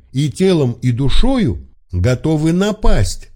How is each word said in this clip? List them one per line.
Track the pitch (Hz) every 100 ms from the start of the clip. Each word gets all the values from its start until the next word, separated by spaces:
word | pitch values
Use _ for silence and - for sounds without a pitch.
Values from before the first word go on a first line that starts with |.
| -
и | 127 147
телом, | - 185 175 131 117
и | 127
душою | 120 139 - 240 269 170 - - - _
готовы | 90 104 123 151 156 160
напасть | 175 202 208 208 190 98 - -